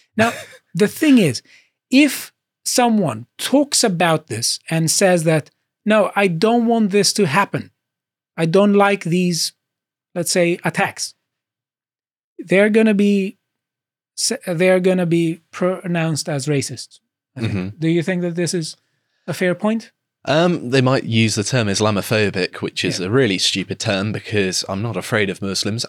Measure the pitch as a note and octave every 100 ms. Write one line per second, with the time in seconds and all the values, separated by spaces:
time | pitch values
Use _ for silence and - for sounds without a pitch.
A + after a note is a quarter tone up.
0 | _ - A3+ - - - _ E3 G#3 -
1 | D#4 B3+ E3 A2+ - _ _ _ _ C4
2 | D4 - - _ _ _ - - A#3+ G#3+
3 | D#3+ A2 B2 - - C#4 C#4+ - A3+ E3+
4 | F3 D#3 - A2+ A#2 - - E3 D#3+ -
5 | G3 F3+ D#3+ D#3 - _ _ _ G#3 G#3+
6 | G3 - G3+ E3 A3 A#3+ A#3 A3+ G#3 G3+
7 | F#3+ - F3+ D#3 G3 D3 - _ _ _
8 | _ _ _ - E3 F#3+ G#3 G3+ G3 G3+
9 | E3+ F3+ F3+ D#3+ - - _ _ _ _
10 | _ F3+ E3 F#3 E3+ F3 F3 - F3 -
11 | - - _ _ _ _ _ _ _ _
12 | _ _ _ - G3 F#3 G#3+ A3 A3 G3+
13 | G3+ G3+ F#3+ - _ _ _ _ _ _
14 | _ - - A3+ - E3 F#3 F#3 F#3 F#3
15 | F3 E3+ E3 E3+ _ - F3+ F#3 F#3 F3
16 | E3 C#3+ - C#3+ C#3 C#3+ B2+ A#2+ - _
17 | _ _ _ C3+ A2 F#2+ F#2+ G#2 D#3+ E3+
18 | E3 F3+ F3 E3+ E3 F3+ D#3 - _ _
19 | _ _ - E3 F#3 F3 G#3+ A3+ - _
20 | _ _ - D3+ F3+ E3 A#2+ C3+ B2+ C3
21 | - A2+ A2+ G#2+ G2+ C3 G#2+ G2 G#2+ G2
22 | - A2 G2+ F#2+ F#2 - G2 - F#2 G2+
23 | F2+ B2+ A#2+ F#2 - F#2+ F2+ F#2+ A2 G2
24 | G#2+ G#2+ - G#2 F#2+ F2+ - G2 A2+ F#2
25 | - A2 G2 F2+ G2 F#2 G2+ A2+